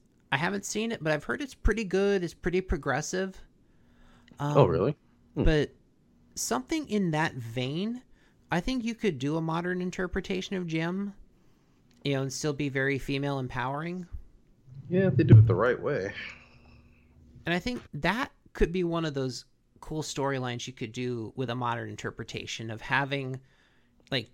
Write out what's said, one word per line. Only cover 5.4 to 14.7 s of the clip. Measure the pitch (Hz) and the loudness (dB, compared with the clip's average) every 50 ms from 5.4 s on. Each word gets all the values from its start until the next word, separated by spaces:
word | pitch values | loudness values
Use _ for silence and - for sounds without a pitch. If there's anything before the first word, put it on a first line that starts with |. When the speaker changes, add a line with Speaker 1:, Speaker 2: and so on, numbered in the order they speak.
| - | 4
Speaker 1:
But | 160 156 151 135 - - - _ _ _ _ _ _ _ _ _ _ - | 4 6 4 2 0 -4 -12 _ _ _ _ _ _ _ _ _ _ -10
something | - - - 233 254 254 - 330 320 285 - | -8 -4 -2 -2 -2 -2 -2 -4 -4 -4 -2
in | 214 208 196 170 | -2 0 0 2
that | 151 151 160 143 117 | 2 0 0 -2 -2
vein, | 131 117 117 113 127 127 131 143 170 196 220 240 247 - _ - _ _ _ _ _ _ - | -6 -10 -8 -6 -4 -4 -4 -4 -4 -4 -4 -6 -8 -12 _ -20 _ _ _ _ _ _ -4
I | 156 175 | -2 -2
think | 175 - 262 254 220 | -2 -2 -2 -2 -2
you | 233 226 | -4 -4
could | - - 208 156 123 | -2 0 0 0 0
do | 135 143 156 165 | -2 -2 -2 0
a | |
modern | 160 160 160 170 175 180 180 185 | -2 -2 -2 -2 -2 -2 -2 -2
interpretation | 180 185 - - 185 175 - 196 180 - 196 185 185 - 202 | -4 -4 -4 -4 -4 -4 -4 -4 -4 -4 -4 -4 -4 -4 -4
of | 185 180 165 | -4 -4 -2
Gem, | 160 160 160 170 180 190 202 202 196 - - - _ _ _ _ _ _ _ _ _ _ _ _ _ _ - | -2 -2 -2 -2 -2 -4 -6 -6 -8 -12 -20 -20 _ _ _ _ _ _ _ _ _ _ _ _ _ _ -2
you | 143 139 | -2 0
know, | 135 135 | 0 -2
and | 135 131 | -4 -4
still | - - 151 143 | -4 -2 -2 -2
be | 135 147 139 | -2 -2 -2
very | 131 139 135 139 139 127 | 0 0 0 2 0 0
female | - - 143 135 143 143 139 135 | -2 -2 -2 -2 0 -2 -2 -2
empowering. | 127 127 - 127 123 131 139 143 160 170 180 185 175 175 - - - - - - _ _ - _ _ - | -4 -4 -4 -4 -4 -4 -4 -6 -6 -6 -8 -8 -10 -10 -12 -12 -12 -14 -20 -20 _ _ -20 _ _ -20